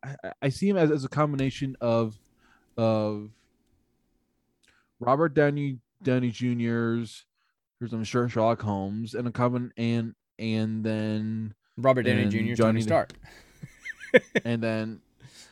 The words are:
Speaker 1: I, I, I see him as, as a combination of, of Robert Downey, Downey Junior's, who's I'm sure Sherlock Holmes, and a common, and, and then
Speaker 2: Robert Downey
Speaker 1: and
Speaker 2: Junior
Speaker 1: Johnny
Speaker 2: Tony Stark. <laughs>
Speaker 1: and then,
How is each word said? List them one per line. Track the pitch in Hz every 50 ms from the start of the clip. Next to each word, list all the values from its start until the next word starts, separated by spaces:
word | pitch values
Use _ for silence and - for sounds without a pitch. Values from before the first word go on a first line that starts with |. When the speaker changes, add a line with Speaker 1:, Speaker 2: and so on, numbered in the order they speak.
| -
Speaker 1:
I, | 131 139 - -
I, | 90 - - -
I | 139
see | 127 - 190 202
him | 202 185
as, | 160 151
as | 151 135 131
a | 135
combination | - 147 151 147 147 135 135 135 - - 143 135 131 -
of, | 123 117 113 113 117 110 107 - _ _ _ _ _ _ _ _ _ _ - 120
of | 113 113 110 110 107 107 107 104 104 107 110 _ _ _ _ _ _ _ _ _ _ _ _ _ _ _ _ _ _ _ _ _ _ _ _ _ _ _ _ _ _ _ _ -
Robert | 120 120 135 143 165 160 135
Downey, | 151 147 143 143 147 143 139 131 117 _ _ _ _ -
Downey | 131 127 127 127 123
Junior's, | 110 - 123 123 120 120 117 117 117 117 117 117 117 117 117 104 - - - _ _ _ _ _ _ _ _ _ _ -
who's | 120 110 113
I'm | 113 113
sure | 104 - 123 123 123
Sherlock | 110 117 110 113 117 - -
Holmes, | 107 101 98 95 98 104 110 117 110 -
and | 117 123 120
a |
common, | 110 - 123 123 123 123 123 120 -
and, | - 117 117 117 117 113 113 - _ _ _ _ -
and | 110 113 110 110 110 110 110 110 110
then | 110 110 110 107 110 107 110 110 110 110 110 110 107 107 _ _ _ -
Speaker 2:
Robert | - 120 135 131 127 113
Downey | 123 123 107 120
Speaker 1:
and | 104
Speaker 2:
Junior | 101 113 104 117 120
Speaker 1:
Johnny | 113 113 110 110 113
Speaker 2:
Tony | 110
Stark. | 107 - - - - - - - - - - - - _ _ - - -
<laughs> | - - - - - - - - 247 - - - - -
Speaker 1:
and | 117 120 117 113
then, | 113 110 110 110 110 110 - _ _ _ _ - - - - - -